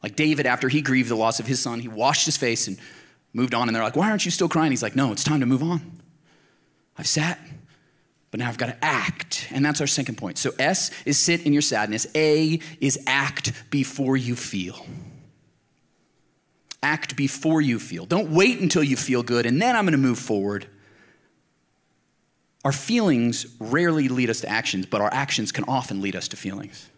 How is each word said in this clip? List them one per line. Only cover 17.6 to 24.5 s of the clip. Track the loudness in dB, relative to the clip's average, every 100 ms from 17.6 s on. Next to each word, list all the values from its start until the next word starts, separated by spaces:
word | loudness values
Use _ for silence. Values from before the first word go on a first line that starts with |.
you | 2 0
feel. | -4 -10 -2
Don't | 0 2
wait | 4 4 4
until | 2 2
you | 2 0
feel | 0 0
good, | 2 0
and | 2 2
then | 2
I'm | 2 2
gonna | 4
move | 2 0
forward. | 0 -2 0 -4 -8 -20 _ _ _ _ _ _ _ _ _ _ _ _ _ _ _ _ _ _
Our | -2
feelings | -2 0 2 4 4 4 0 -6 -12
rarely | -2 2 4 4 2
lead | 2 0
us | 0
to |
actions, | 0